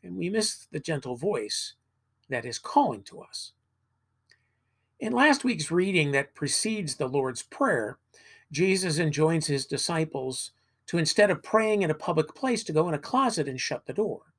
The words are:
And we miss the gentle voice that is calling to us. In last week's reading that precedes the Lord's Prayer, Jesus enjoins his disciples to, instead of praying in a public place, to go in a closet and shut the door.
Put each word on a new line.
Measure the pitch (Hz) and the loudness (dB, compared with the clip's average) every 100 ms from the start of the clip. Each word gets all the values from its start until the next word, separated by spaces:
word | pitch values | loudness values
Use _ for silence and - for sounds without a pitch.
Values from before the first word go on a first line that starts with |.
And | - | -10
we | - 175 | -6 -2
miss | 214 208 - - | -2 -2 -6 -10
the | 156 | -10
gentle | - 151 127 120 | -6 -6 -6 -6
voice | 170 160 104 - - - _ _ _ _ _ | -2 -2 -4 -6 -8 -14 _ _ _ _ _
that | 131 | -6
is | 123 110 | -6 -10
calling | - - 247 107 | 0 2 4 0
to | - 85 | -12 -20
us. | - - - _ _ _ _ _ _ _ _ _ _ _ _ _ _ _ | -16 -16 -16 _ _ _ _ _ _ _ _ _ _ _ _ _ _ _
In | 220 | -4
last | 240 294 277 | 4 4 4
week's | 254 190 147 | 2 -2 0
reading | 170 190 185 147 | 0 2 2 2
that | 139 139 | 2 -2
precedes | - 143 - 220 220 160 - | -4 -2 0 -2 -2 -4 -4
the | 131 | -2
Lord's | 139 131 120 | 0 0 -4
Prayer, | - - 269 151 110 135 _ _ - - _ | -12 -2 2 2 0 -6 _ _ -20 -20 _
Jesus | 143 185 185 185 156 | 0 2 2 0 0
enjoins | 160 147 156 165 156 | 0 2 2 2 0
his | 139 | -2
disciples | 131 139 - 170 160 - 131 131 - _ _ _ - | -2 -4 -2 0 -2 -2 -6 -6 -10 _ _ _ -4
to, | 175 | -2
instead | 151 - 208 | 2 6 6
of | 165 | 4
praying | - 220 220 214 | 2 2 4 2
in | 175 | 2
a | |
public | 151 - 160 151 | 0 0 0 0
place, | - 262 226 | -2 -2 -2
to | - | 0
go | 156 175 | 0 0
in | |
a | 151 | -2
closet | - 254 262 175 147 | -2 0 2 0 -4
and | 131 | -4
shut | - 127 - | -4 -6 -6
the | |
door. | 127 208 110 _ | -4 -4 -4 _